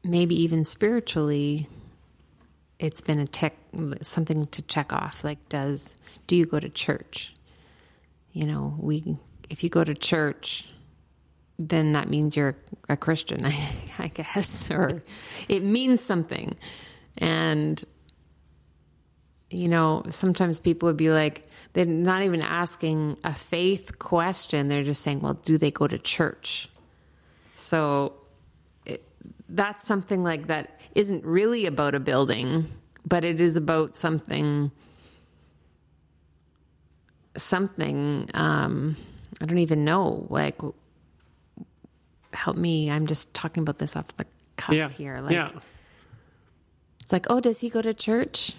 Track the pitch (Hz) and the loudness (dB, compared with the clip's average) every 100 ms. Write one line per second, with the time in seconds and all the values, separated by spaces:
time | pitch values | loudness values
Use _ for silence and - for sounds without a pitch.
0 | 180 175 175 170 165 165 151 - 214 240 | 2 2 4 4 4 4 2 2 2 2
1 | 233 165 147 147 143 151 147 - - - | 0 0 2 2 0 -2 -4 -12 -20 -20
2 | _ _ _ _ _ _ _ _ 160 - | _ _ _ _ _ _ _ _ -6 -4
3 | - 151 143 - 156 - - - 151 - | -2 0 0 -2 -2 -4 -14 -8 -6 -6
4 | - - 160 156 147 - - 151 143 - | -4 -2 0 0 -2 -6 -4 -4 -2 -4
5 | 147 - 147 147 - 147 139 139 - - | -4 -8 -8 -10 -6 -4 -2 -4 -8 -14
6 | - - - 175 165 151 143 - - 143 | -20 -18 2 4 4 0 -2 -4 -4 -4
7 | - - - - _ - - - _ _ | -6 -14 -14 -18 _ -20 -20 -20 _ _
8 | _ _ _ 160 151 147 143 151 151 151 | _ _ _ -4 -2 -2 -4 -4 -2 -2
9 | 160 151 - - - 151 170 175 151 147 | -2 -6 -8 -20 -14 -4 0 2 0 -2
10 | - 165 151 - - - - - - _ | 0 2 0 -2 -10 -10 -12 -20 -20 _
11 | _ _ _ _ _ - 156 165 156 151 | _ _ _ _ _ -10 -2 2 4 2
12 | - 147 151 147 139 135 - - - 143 | 0 0 2 2 0 -2 -14 -16 -4 -2
13 | - 156 - - 143 147 147 - - - | 0 -2 -2 -2 0 -2 -4 -6 -10 -8
14 | 165 - 156 202 - - - 156 135 160 | -8 -8 -4 0 0 -2 -2 0 0 -2
15 | - - - - - 196 196 233 254 247 | -10 -18 -16 -14 -2 0 2 2 4 4
16 | - 180 160 - - - - - - - | 4 0 0 -6 -8 -10 -14 -18 -20 -20
17 | - - 165 160 160 151 151 156 - _ | -20 -2 0 2 2 2 0 -2 -6 _
18 | - _ _ _ _ _ _ _ _ _ | -20 _ _ _ _ _ _ _ _ _
19 | _ _ _ _ _ 180 175 170 160 156 | _ _ _ _ _ -2 2 4 4 2
20 | - - 185 175 180 160 175 165 170 156 | -2 0 2 4 2 2 2 4 2 4
21 | 160 156 151 151 - - - - 170 160 | 4 6 2 -2 -20 -20 -4 0 2 4
22 | 175 190 196 170 - 170 175 - 160 156 | 4 4 2 2 0 0 -2 -2 0 0
23 | 151 151 165 151 - 170 185 196 - - | 0 -2 -4 -6 -4 2 2 2 -4 -14
24 | - 175 175 185 - 151 143 143 139 143 | 0 2 2 -2 -2 0 2 0 0 0
25 | 151 139 139 139 - 156 147 - 147 - | -2 -2 -2 -2 2 4 4 2 0 0
26 | - - 160 - - - - _ _ _ | -4 0 -2 -2 -8 -8 -10 _ _ _
27 | _ _ _ _ - - - 160 151 143 | _ _ _ _ -20 -12 -2 0 2 2
28 | 139 - - _ - _ _ _ - - | 0 -6 -20 _ -20 _ _ _ -12 -12
29 | - _ - - - 175 202 208 - 202 | -12 _ -20 -20 -6 -2 -2 -4 -2 -2
30 | 190 190 180 156 151 156 - - - - | 0 0 0 -2 -2 -4 -4 -16 -2 0
31 | 202 180 151 170 220 240 190 143 143 139 | 2 -2 2 4 4 2 0 2 0 2
32 | 131 131 135 123 131 165 160 - _ - | 2 2 4 2 0 0 -2 -8 _ -16
33 | - 175 170 165 175 160 151 160 156 - | 0 2 2 4 4 4 2 2 0 -2
34 | 165 160 - 151 147 147 147 - - - | -2 -2 -2 -2 0 2 -2 -4 -20 -20
35 | - - _ _ _ _ _ _ _ _ | -20 -20 _ _ _ _ _ _ _ _
36 | _ _ _ _ _ _ _ _ _ _ | _ _ _ _ _ _ _ _ _ _
37 | _ _ _ - - 185 196 - 147 143 | _ _ _ -4 0 0 0 -4 -4 -2
38 | 143 143 - - 156 147 139 127 147 151 | -2 -2 -4 -2 0 2 0 -2 -2 -6
39 | - - - - 156 175 160 151 147 180 | -12 -20 -14 -8 0 2 2 2 2 2
40 | 180 55 - - - - 143 - _ _ | 0 -2 -4 -2 -2 -4 -10 -12 _ _
41 | _ _ _ _ _ - - _ - _ | _ _ _ _ _ -20 -20 _ -20 _
42 | _ _ _ - - 170 170 160 151 151 | _ _ _ -4 -4 0 0 0 0 0
43 | 156 156 - - 160 - 151 - 151 156 | 0 -2 -4 -8 -6 -2 -2 -2 -4 -4
44 | - - - _ _ - - 156 151 131 | -8 -10 -12 _ _ -10 0 0 0 -6
45 | 139 131 139 170 147 - - - - - | -10 -8 -2 0 0 -8 -20 -20 -20 -20
46 | _ - _ _ _ _ _ _ _ _ | _ -20 _ _ _ _ _ _ _ _
47 | - 185 - 247 240 220 240 226 226 220 | -2 -2 2 2 2 0 -2 -2 -2 -4
48 | - 226 277 - - | 0 0 0 -4 -6